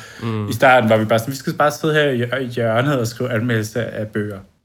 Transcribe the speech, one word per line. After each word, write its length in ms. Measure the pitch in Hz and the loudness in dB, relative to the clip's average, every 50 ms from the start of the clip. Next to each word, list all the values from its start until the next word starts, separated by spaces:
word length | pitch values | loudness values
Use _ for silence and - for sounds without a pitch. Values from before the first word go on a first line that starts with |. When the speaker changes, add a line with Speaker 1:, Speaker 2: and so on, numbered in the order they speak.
| - - - - 117 | -12 -18 -16 -10 -6
Speaker 1:
Mm. 260 | 117 110 107 104 101 | -4 -4 -4 -4 -4
Speaker 2:
I 40 | 104 | -2
starten 380 | 110 143 131 127 127 117 110 | 2 6 6 6 6 6 6
var 60 | 110 | 4
vi 80 | 110 110 | 4 4
bare 140 | 107 120 113 | 2 2 0
sådan, 140 | 110 - 135 | 0 -2 -8
vi 40 | |
skal 180 | - - 170 - | -8 -6 -6 -2
bare 160 | - 147 147 | 2 0 0
sidde 240 | 147 - - 160 151 | 0 0 -2 0 2
her 160 | 151 147 143 | 2 2 2
i 60 | 131 | 2
hjør-, 200 | 120 123 120 127 | 0 -2 -2 -4
i 100 | 135 135 | -4 -4
hjørnet 520 | 120 117 123 117 113 110 120 127 147 147 127 | -4 -4 -2 0 0 2 2 2 2 2 0
og 80 | 113 | 0
skrive 240 | 113 - - 123 123 120 | -2 -4 -4 -6 -2 -2
anmeldelser 500 | 110 113 123 117 110 107 107 - 123 110 | -2 0 0 0 0 -2 -2 -4 -6 -6
af 260 | - - 104 107 101 | -4 -6 -8 -8 -6
bøger, 300 | - 107 104 104 101 98 - - _ _ _ | -4 -4 -4 -4 -8 -12 -14 -18 _ _ _